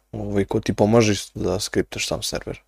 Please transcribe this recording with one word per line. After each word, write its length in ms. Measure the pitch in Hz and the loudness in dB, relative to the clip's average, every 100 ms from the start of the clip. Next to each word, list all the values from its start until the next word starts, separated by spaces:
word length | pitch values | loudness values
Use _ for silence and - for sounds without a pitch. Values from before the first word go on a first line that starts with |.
| _ | _
ovaj, 340 | 110 104 101 98 | -10 -2 0 0
ko 140 | 110 | 0
ti 140 | - | 0
pomaže 400 | 104 104 117 107 101 - - | 2 4 6 4 2 -4 -6
da 240 | 98 92 | -2 -2
skriptaš 480 | - - - - - | -2 -2 -4 -6 -6
sam 140 | 120 | -4
server? 360 | - 117 - 104 | -6 -8 -8 -12